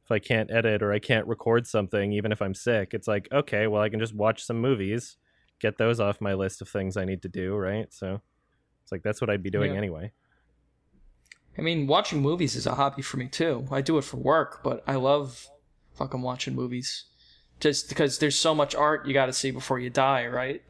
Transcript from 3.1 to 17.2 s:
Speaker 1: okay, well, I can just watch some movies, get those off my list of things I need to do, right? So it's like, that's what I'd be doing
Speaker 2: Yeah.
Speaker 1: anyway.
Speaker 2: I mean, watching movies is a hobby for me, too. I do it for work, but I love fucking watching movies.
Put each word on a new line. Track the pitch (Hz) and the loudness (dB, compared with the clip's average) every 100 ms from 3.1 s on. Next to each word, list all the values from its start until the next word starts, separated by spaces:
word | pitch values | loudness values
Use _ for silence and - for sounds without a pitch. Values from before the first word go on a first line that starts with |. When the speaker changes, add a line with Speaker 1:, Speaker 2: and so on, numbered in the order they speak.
| 104 - | -2 0
Speaker 1:
okay, | 139 143 104 110 | -2 0 0 2
well, | 107 | 2
I | 107 | 0
can | 107 | 0
just | 113 | -4
watch | 107 107 110 | 2 2 2
some | - 117 | -4 -2
movies, | 127 120 98 113 - - _ _ _ _ | 0 2 0 -4 -6 -18 _ _ _ _
get | 107 - | -2 2
those | 113 117 | 2 4
off | 101 101 | 0 0
my | 104 | -2
list | 95 95 - | 0 -2 -4
of | 101 | -6
things | 101 95 98 | -4 -2 -2
I | 92 | -4
need | 95 | -4
to | 92 | -6
do, | 92 92 104 | -6 -4 -2
right? | 95 104 - | -2 -4 -6
So | - 95 98 - _ _ _ _ _ | -8 -8 -8 -10 _ _ _ _ _
it's | _ | _
like, | 92 | -6
that's | 101 110 | -4 -2
what | 110 | 0
I'd | 101 | 0
be | 95 | 0
doing | 101 101 | 0 0
Speaker 2:
Yeah. | 95 | 0
Speaker 1:
anyway. | 101 78 104 - _ _ _ _ _ _ _ _ - _ _ - _ - | -4 -6 -10 -14 _ _ _ _ _ _ _ _ -20 _ _ -20 _ -6
Speaker 2:
I | |
mean, | 160 165 139 | -2 0 4
watching | 165 214 151 | 2 2 2
movies | 139 175 143 127 | 2 2 0 0
is | 110 | -2
a | |
hobby | - 139 139 | 0 0 0
for | 135 139 | -6 -6
me, | 127 | -6
too. | - 165 123 135 | -2 0 0 -2
I | 135 | -2
do | 139 160 | 2 0
it | |
for | - 123 | 0 -4
work, | 131 160 139 - | 2 2 2 -4
but | 135 123 - | -4 -4 -2
I | 135 | 0
love | 131 147 135 120 - - _ _ _ | 4 2 0 -10 -20 -20 _ _ _
fucking | - 139 131 | -8 -6 -4
watching | 127 127 - | -6 -6 -6
movies. | 127 123 123 127 - - _ | -4 -4 -6 -6 -10 -12 _